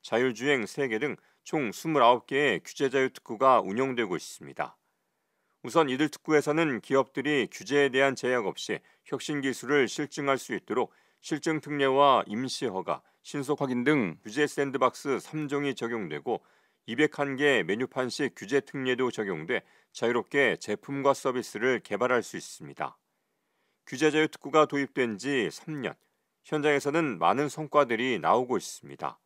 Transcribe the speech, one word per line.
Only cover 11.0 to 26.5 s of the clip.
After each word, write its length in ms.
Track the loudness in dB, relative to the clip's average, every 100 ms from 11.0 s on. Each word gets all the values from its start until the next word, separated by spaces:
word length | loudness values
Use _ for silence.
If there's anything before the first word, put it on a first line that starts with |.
| _ _
실증 400 | -6 -4 -2 -2
특례와 640 | -4 0 2 6 6 6 2
임시 400 | -4 -6 -4 -4
허가, 340 | -4 -4 -6 _ _
신속 380 | -10 -8 -4 -2
확인 240 | 0 0
등 320 | 2 2 0 -4
규제 240 | -8 -2 -2
샌드박스 720 | 0 -4 2 0 0 -4 -4
삼 260 | -4 -8 -4
종이 300 | -4 -4 -4
적용되고 640 | -6 -4 -6 -8 -4 -6 _ _ _ _ -10
이백한 500 | 0 0 0 -4 0
개 260 | 2 2
메뉴판식 680 | 2 -2 -2 -4 -4 -2 -6 -6
규제 220 | -2 -2
특례도 540 | -2 -6 -2 0 -2
적용돼 500 | -2 -6 -6 -4 -6 _ _ _
자유롭게 640 | -4 0 0 -2 0 2 0
제품과 580 | -4 -8 -6 -2 0
서비스를 640 | 2 0 -4 -6 -2 0 0
개발할 460 | -2 -2 0 0
수 120 | -2 -10
있습니다. 640 | -14 -16 -18 -10 -10 -10 _ _ _ _ _ _ _ _ -16
규제 240 | 0 2
자유 160 | 4 0
특구가 400 | -2 0 4 4
도입된 520 | 2 -4 0 -2 -2
지 300 | -2 0 0
삼 280 | -4 -12 -8
년, 140 | -8 -10 _ _ _ _
현장에서는 760 | -6